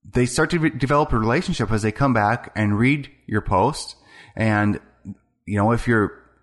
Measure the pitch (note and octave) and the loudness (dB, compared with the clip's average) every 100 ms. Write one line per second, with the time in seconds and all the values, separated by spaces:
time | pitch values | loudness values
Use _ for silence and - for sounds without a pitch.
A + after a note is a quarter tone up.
0 | - B2 B2 - D#3 F3 D#3 B2 C3 D3 | -4 0 0 0 0 2 0 0 0 2
1 | D#3 A#2+ A2 C#3 F#3 D#3+ G2+ A2 G#2+ - | 2 0 0 0 -2 -4 -2 0 0 0
2 | C#3 A2+ G#2 A#2+ - - G#2 G#2 B2 D3 | 2 2 2 0 -4 -4 0 2 2 0
3 | C#3 _ - G#2+ - F#2 A#2+ D#3 - - | -4 _ -6 -4 0 2 2 -2 -10 -18
4 | _ - - - A2 G#2 G#2 G2 - _ | _ -20 -14 -4 0 2 0 -2 -8 _
5 | - - _ _ - G#2 G#2+ A#2 A#2+ A2+ | -18 -18 _ _ -6 0 0 0 2 2
6 | G2 - _ _ | 0 -4 _ _